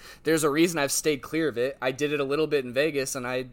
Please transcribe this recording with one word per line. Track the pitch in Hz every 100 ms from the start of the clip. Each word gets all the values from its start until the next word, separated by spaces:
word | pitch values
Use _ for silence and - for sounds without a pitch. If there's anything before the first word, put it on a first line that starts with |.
| - -
There's | - 160
a | 147
reason | 143 175 165
I've | 139
stayed | - 160 143
clear | - 156 156
of | 113
it. | 127 -
I | 131
did | 131 147
it | 147
a |
little | 135 147 156
bit | 147
in | 123
Vegas, | 120 156 143 131
and | 135 123
I | 127 127